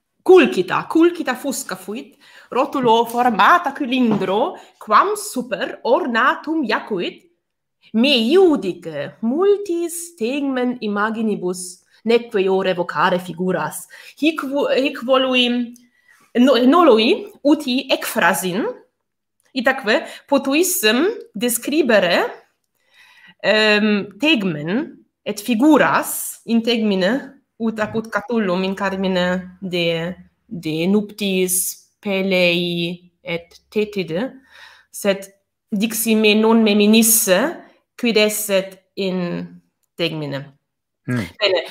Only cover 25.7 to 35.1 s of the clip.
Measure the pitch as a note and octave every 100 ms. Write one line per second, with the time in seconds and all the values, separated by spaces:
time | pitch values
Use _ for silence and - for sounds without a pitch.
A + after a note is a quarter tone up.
25.7 | D4 C3 D#3 - - - - - A#3 A3+
26.7 | A#3 G#3+ F#3+ F#3 C4+ - - _ _ A3+
27.7 | A3 G#3+ A3+ A3 G3+ - A#3 G3 F3+ F#3+
28.7 | G3 G3 F#3+ F#3+ F#3 F3+ F#3 F3+ - F#3+
29.7 | F3 E3+ E3 E3+ F#3 - _ _ F3 D#3
30.7 | D#3 F3 G#3 G#3 - G3+ F#3 F#3 F3+ -
31.7 | - _ _ G#3 F#3+ F#3+ F#3 F3 F3 F3
32.7 | E3+ E3+ F3 _ _ - E3+ - - _
33.7 | A3 G#3 G3+ E3 E3 C4 C4 _ - -
34.7 | - _ - G3+